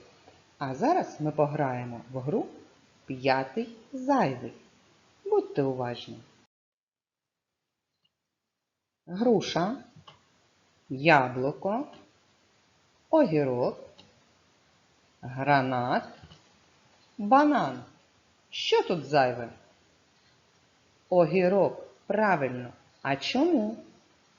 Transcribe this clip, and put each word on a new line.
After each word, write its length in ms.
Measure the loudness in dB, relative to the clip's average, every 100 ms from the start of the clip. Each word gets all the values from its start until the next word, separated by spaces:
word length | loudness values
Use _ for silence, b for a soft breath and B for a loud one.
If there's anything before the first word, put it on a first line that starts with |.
| -20 -20 -20 -20 _ -10
А 160 | -8
зараз 460 | -2 0 0 -2 -4
ми 100 | -4
пограємо 680 | 0 0 0 -2 -2 -8 -12 -12
в 60 | -8
гру 280 | -4 -4 -4 -12 -20 _ _ _ -12
«П'ятий 720 | -4 0 0 -2 -6 -8 -12 -14
зайвий». 600 | -6 0 2 2 -2 -10 -14 -20 _ _ _ _ _
Будьте 380 | -2 0 0 -2
уважні! 560 | -2 -2 -6 -8 -12 -18 -20 _ _ _ _ _ _ _ _ _ _ _ _ _ _ _ _ _ _ _ _ _ _ _ _ _ _ _ -12
Груша, 680 | -2 2 2 2 -2 -2 -4 -12 -20 -20 -20 _ _ _ _ _ _ -12
яблуко, 960 | 0 4 6 4 -2 -4 -4 -4 -4 -6 -14 -20 _ _ _ _ _ _ _ _ _ _
огірок, 680 | 2 4 2 0 0 -2 -4 -14 -20 -20 _ _ _ _ _ _ _ _ _ _ _
гранат, 840 | -14 -4 2 4 2 0 0 -2 -4 -12 -20 -20 _ _ _ _ _ _ _ -8
банан. 680 | 2 4 6 2 0 -4 -14 _ _ _ _ _ _
Що 320 | -10 0 2
тут 220 | 2 -2
зайве? 440 | 0 2 2 0 -8 -14 _ _ _ _ _ _ _ _ _ _ _ _ _ _ _
Огірок, 800 | 4 4 4 4 4 2 0 -14 -14 -4
правильно. 680 | 0 2 2 0 -4 -10 -16 _ _
А 140 | -4 -4
чому? 600 | -2 0 2 2 0 -6 -16 -20 _ _ _